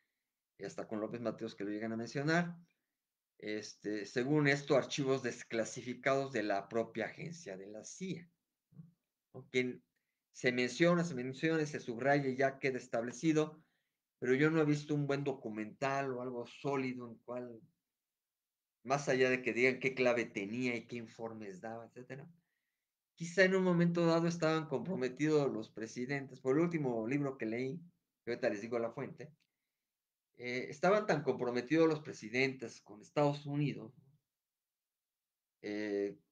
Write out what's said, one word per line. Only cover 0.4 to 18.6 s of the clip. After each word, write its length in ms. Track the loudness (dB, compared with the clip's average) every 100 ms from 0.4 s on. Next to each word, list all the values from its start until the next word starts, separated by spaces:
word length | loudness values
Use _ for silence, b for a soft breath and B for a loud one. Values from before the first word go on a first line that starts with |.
| _ -12
y 80 | -10
hasta 220 | -10 -6
con 120 | -4
López 220 | -4 -4
Mateos, 340 | -4 -4 -8 -6
que 80 |
lo 80 | -6
llegan 220 | -4 -4
a 40 | -6
mencionar. 600 | -4 -4 2 2 0 -6 -18 _ _ _ _ _ _ _
Este, 680 | -6 -6 -6 -10 -6 -6 -2
según 420 | -2 2 4 6
esto, 280 | 4 4 2
archivos 480 | 4 -2 2 2
desclasificados 1080 | 0 -6 -4 -2 -2 -4 -8 -4 0 0 0
de 120 | -2
la 240 | 0 -2 0
propia 380 | -2 -2 -4 -6
agencia 500 | -6 -12 -12 -12 -12
de 100 | -12
la 160 | -14
cia, 460 | -16 -10 -8 -8 -12 _ _ _ _
¿no? 120 | -20 -20 _ _ _ _
Con 180 | -20 -4
quien 340 | -2 -2 -6 _ _ _ _ _
se 200 | -2 0
menciona, 520 | 2 -2 4 4 4
se 120 | 2 -2
menciona 460 | -6 -2 0 2
y 60 | 0
se 120 | -4
subraya 480 | -6 -2 4 4 2
y 80 | 2
ya 240 | 0 2
queda 180 | -2 -2
establecido, 840 | -4 -4 -4 0 2 2 2 b b b b _ _ _
pero 140 | 2 6
yo 140 | 6
no 120 | 6
he 40 | 4
visto 280 | 2 0
un 140 | 0 0
buen 160 | 0
documental 880 | -2 -4 -6 -6 -8 -4 -2 0 -2
o 80 | -4
algo 240 | -6 -6 -8
sólido 640 | -6 -2 0 -2 -4 -10
en 60 | -14
cual, 420 | -10 -8 -8 -14 -20 _ _ _ _ _ _ _ _ _